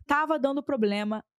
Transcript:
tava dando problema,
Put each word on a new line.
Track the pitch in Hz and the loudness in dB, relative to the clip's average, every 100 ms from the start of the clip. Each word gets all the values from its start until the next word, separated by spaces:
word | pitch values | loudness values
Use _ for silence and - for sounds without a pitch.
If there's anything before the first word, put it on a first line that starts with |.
| - | 0
tava | 285 311 311 | 0 2 0
dando | 269 277 | 0 0
problema, | 285 269 208 202 208 214 - | -2 0 0 0 -4 -6 -10